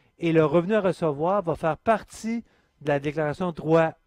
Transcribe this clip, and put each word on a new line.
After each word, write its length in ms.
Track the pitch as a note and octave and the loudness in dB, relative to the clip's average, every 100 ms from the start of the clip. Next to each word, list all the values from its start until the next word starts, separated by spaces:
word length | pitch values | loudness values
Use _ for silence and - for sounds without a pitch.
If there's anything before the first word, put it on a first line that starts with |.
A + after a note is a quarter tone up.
| _ - | _ -6
et 140 | E3+ | 0
le 120 | D#3+ | 4
revenu 300 | D#3 E3+ F3 | 4 2 2
à 80 | G#3+ | 0
recevoir 600 | F#3+ D#3+ E3 C#3 E3 G3+ | 0 0 -2 -2 0 -2
va 120 | E3+ C#3+ | -2 -4
faire 220 | E3 D3 | -4 -2
partie 680 | - G#3+ - - A3 A#3 - _ _ _ | 0 -2 -2 -12 -8 -6 -8 _ _ _
de 60 | C#3+ | -2
la 120 | C#3+ | -2
déclaration 520 | C#3+ D3 D3+ C#3+ F3+ | -2 -4 -4 -2 -6
droit 420 | D#3+ D3+ E3 D#3+ - | -4 2 2 2 -4